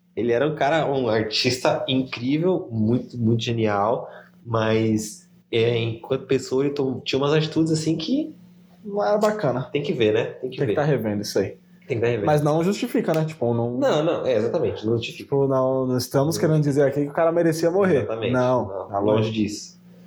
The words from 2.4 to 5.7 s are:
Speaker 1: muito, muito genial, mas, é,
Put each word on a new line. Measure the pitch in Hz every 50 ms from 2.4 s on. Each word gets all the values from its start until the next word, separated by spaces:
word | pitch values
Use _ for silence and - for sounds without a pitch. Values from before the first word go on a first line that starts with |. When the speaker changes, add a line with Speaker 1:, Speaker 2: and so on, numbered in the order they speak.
| 170 185 185 156 123 117
Speaker 1:
muito, | 117 110 107 110 120 131 - - -
muito | 123 113 110 117 117 -
genial, | 123 117 113 110 107 101 101 101 107 127 127 - - - - - - _ - -
mas, | 117 117 113 110 110 110 113 113 110 110 107 107 - - - - _ _ - _ _
é, | - 117 113 117